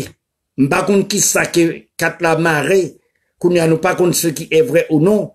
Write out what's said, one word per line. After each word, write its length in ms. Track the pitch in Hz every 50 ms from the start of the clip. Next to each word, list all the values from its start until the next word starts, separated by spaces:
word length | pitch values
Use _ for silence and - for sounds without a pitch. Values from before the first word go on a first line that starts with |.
| 123 - - _ _ _ _ _ _ _ -
m 120 | - 139 135
pa 140 | 170 185 180
konn 180 | 196 202 196 190 -
ki 80 | 208 190
sa 240 | - - - 175 156 -
ke 140 | - 170 165 165 139 - - _ _ -
kat 240 | 170 175 - - 170
la 120 | 165 156 151
mare, 400 | 170 165 156 147 131 156 196 190 170 135 - _ _ _ _ _ _ _ _
kounye 240 | - 175 175 175 170
a 60 | 165 160
nou 140 | 160 156 175
pa 100 | 180 175 -
konn 160 | 180 175 156
se 160 | - 170 165 143
ki 140 | 160 160 -
e 140 | 156 160 156
vre 220 | - 147 170 165 -
ou 140 | 160 147 160
non, 240 | 196 214 202 160 -